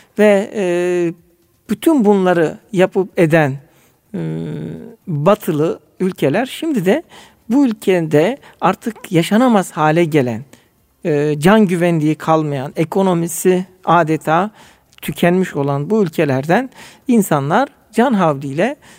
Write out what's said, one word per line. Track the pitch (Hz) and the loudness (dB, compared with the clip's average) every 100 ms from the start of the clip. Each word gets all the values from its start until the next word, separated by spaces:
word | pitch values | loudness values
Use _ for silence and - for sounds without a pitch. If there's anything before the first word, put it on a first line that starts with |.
| _ - | _ 0
Ve, | 208 202 202 - | 2 2 0 -4
e, | 180 175 180 180 170 170 _ _ _ _ - | -2 0 0 -2 -2 -6 _ _ _ _ -10
bütün | 214 - 311 208 | -4 0 2 4
bunları | 202 185 175 156 214 _ | 2 2 2 0 -2 _
yapıp | 180 185 202 185 - | 0 0 0 -4 0
eden, | 165 165 147 139 - _ _ _ _ | 2 2 2 -2 -12 _ _ _ _
e, | 190 160 160 165 156 160 165 233 233 - | -8 -8 -8 -8 -10 -12 -14 -16 -18 -8
batılı | 147 151 208 - 151 160 - _ _ | -2 0 0 0 -2 -2 -4 _ _
ülkeler | 185 180 143 165 254 | -6 -2 -2 0 -4
şimdi | - 320 269 175 | -6 -4 -2 0
de | 262 - - - _ - | 0 -2 -18 -20 _ -2
bu | 247 277 | 0 2
ülkede | 214 - 185 160 151 175 277 - _ | 0 0 0 2 2 2 -2 -12 _
artık | - 190 240 - - | -2 -2 -6 -12 -2
yaşanamaz | 175 - 208 254 214 175 | -2 2 2 4 2 0
hale | - 156 156 175 | -2 0 2 2
gelen, | 147 123 110 135 - _ _ _ _ 185 | 2 0 -4 -10 -20 _ _ _ _ -4
e, | 147 151 147 | -2 0 0
can | 160 220 202 | 4 4 4
güvenliği | 180 175 170 151 156 | 2 0 0 0 -2
kalmayan, | - 160 151 143 143 - | 0 0 0 -4 -6 -6
ekonomisi | 160 190 190 170 170 - 190 180 185 _ - | -4 0 0 0 -4 -2 0 0 -2 _ 0
adeta | 175 156 156 - 160 208 - - _ _ _ | 2 2 -2 0 -2 -2 -8 -20 _ _ _
tükenmiş | - 151 175 180 180 156 | -12 -2 0 2 -2 -2
olan | 139 143 147 | -4 -4 -2
bu | 214 | 0
ülkelerden | 185 - 151 131 151 185 262 - - - - | 0 0 -2 -2 0 -2 -2 -10 -20 -14 0
insanlar | 233 190 151 139 190 269 - _ | 0 2 -2 0 -2 -2 -6 _
can | - 254 | -2 0
havliyle | 214 170 139 143 139 220 294 - | 2 0 0 -4 -2 -2 -4 -14